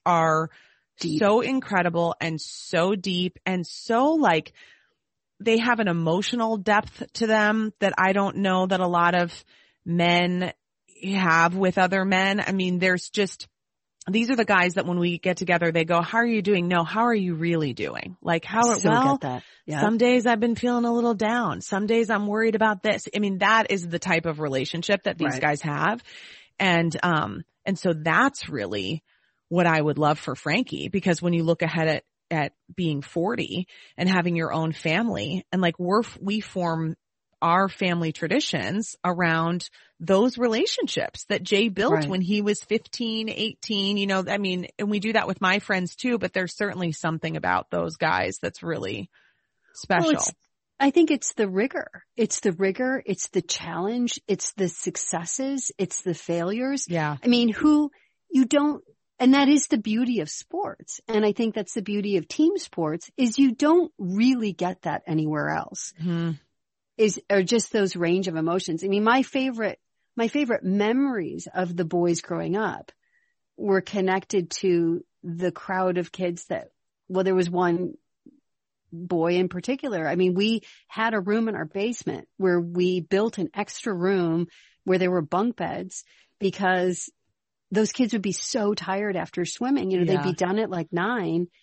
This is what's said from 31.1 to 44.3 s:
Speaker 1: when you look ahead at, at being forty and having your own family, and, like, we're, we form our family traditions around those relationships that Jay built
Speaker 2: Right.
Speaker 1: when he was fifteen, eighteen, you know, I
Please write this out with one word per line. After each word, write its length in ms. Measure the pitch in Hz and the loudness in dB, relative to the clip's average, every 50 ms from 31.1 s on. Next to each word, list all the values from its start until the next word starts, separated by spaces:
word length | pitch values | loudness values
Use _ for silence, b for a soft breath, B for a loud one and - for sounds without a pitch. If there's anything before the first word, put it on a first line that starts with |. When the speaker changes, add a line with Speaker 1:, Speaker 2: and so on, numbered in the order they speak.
| 170 - | 0 2
Speaker 1:
when 120 | 175 175 | 2 0
you 100 | 175 170 | 0 2
look 200 | 160 165 165 - | 2 2 0 0
ahead 260 | 170 156 160 165 160 160 | 0 -2 0 0 0 2
at, 160 | 151 - _ _ _ _ _ - | 0 -2 _ _ _ _ _ -4
at 240 | 165 156 139 - _ _ _ - 170 | -2 -2 -2 -2 _ _ _ -14 -6
being 280 | - 175 160 147 139 | -4 -2 -2 -2 -2
forty 640 | 139 - - 165 170 208 240 - - - 95 180 185 B B B B B B - | -6 -6 -4 -4 -2 -2 -2 -4 -6 -6 -6 -8 -8 B B B B B B -2
and 100 | 180 185 | 0 2
having 260 | 190 180 170 180 170 | 2 2 2 0 0
your 180 | 165 165 - | -2 -2 -2
own 200 | 117 160 160 160 | -2 -2 -2 -2
family, 720 | 156 - - 165 160 196 233 226 196 101 104 123 175 185 - - | -4 -4 -2 -2 0 0 0 -2 -2 -4 -4 -4 -6 -6 -6 -4
and, 80 | - 185 | -2 0
like, 180 | 185 170 165 - | 0 0 0 -2
we're, 220 | 180 175 202 226 226 - - - | -2 0 0 0 0 -2 -8 -8
we 220 | 180 196 208 220 | -6 -4 -4 -4
form 560 | - - - 190 175 165 165 165 160 160 160 _ _ _ _ _ _ _ _ - | -6 -6 -6 -4 -2 -2 -2 -2 -4 -4 -6 _ _ _ _ _ _ _ _ -2
our 260 | - 170 170 185 196 190 | 0 2 4 4 2 0
family 440 | - - 196 180 175 170 165 160 | -2 -2 -2 0 0 0 -2 -2
traditions 840 | - - 170 156 196 294 302 - - 139 92 104 180 214 220 - - _ - | -4 -4 -4 0 0 0 0 0 -4 -4 -2 -2 -4 -4 -6 -6 -10 _ -4
around 640 | 180 175 175 180 165 160 165 165 165 175 175 - - b b b b b b | -4 -2 0 2 2 2 2 2 0 -2 -4 -6 -10 b b b b b b
those 380 | 165 160 190 196 240 254 247 240 | 0 4 4 6 4 4 2 0
relationships 880 | 247 233 214 240 381 - - 508 359 - - 139 - - - - - - | 0 0 2 2 0 0 0 -2 -4 -2 -2 -4 -4 -4 -8 -12 -6 -4
that 140 | 202 - | -4 -4
Jay 260 | 185 - 208 196 233 226 | 0 2 2 2 2 2
built 240 | 180 196 196 - | 0 0 2 2
Speaker 2:
Right. 160 | - 156 151 147 | 2 2 2 0
Speaker 1:
when 120 | 185 185 | -2 -2
he 180 | 180 180 214 208 | 0 0 0 0
was 220 | 202 208 208 - | 2 0 -2 -2
fifteen, 640 | - - 214 220 - - - - 240 226 220 220 220 220 | -2 -2 -2 -2 -2 -6 -10 -6 -6 -4 -4 -6 -6 -6
eighteen, 680 | - - 214 226 - - - - 214 196 196 196 208 202 | -6 -6 -6 -6 -6 -10 -8 -6 -4 -2 0 0 0 -2
you 80 | 196 | 0
know, 180 | 196 190 190 180 | 0 0 0 0
I 120 | - | -2